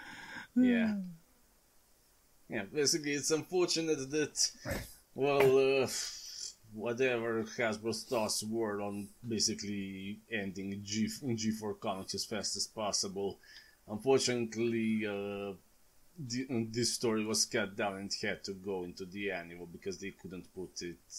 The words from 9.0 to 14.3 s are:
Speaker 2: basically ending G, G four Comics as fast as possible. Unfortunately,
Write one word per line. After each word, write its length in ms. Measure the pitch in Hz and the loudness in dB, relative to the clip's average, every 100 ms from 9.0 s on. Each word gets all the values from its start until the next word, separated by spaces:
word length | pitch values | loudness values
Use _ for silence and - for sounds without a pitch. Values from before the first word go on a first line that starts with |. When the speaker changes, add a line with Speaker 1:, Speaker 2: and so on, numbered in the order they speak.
| 101 - 120 | -8 -10 -4
Speaker 2:
basically 920 | 104 113 101 101 101 98 95 98 107 - | 0 2 0 -4 -4 -4 -6 -8 -10 -6
ending 480 | 110 98 95 98 101 | -4 -4 -4 -6 -6
G, 260 | 98 107 107 - 135 113 | -4 0 0 -2 -2 0
G 160 | 110 | 0
four 220 | 107 107 | -2 -4
Comics 420 | 98 110 95 92 98 | -4 -4 -6 -6 -6
as 80 | - | -4
fast 300 | 104 92 - | -4 -4 -4
as 100 | - | -4
possible. 720 | 110 104 - 104 95 98 - - - - _ - | -2 -2 0 -2 -2 -4 -6 -14 -20 -20 _ -10
Unfortunately, 1160 | 107 127 135 123 | -2 4 4 4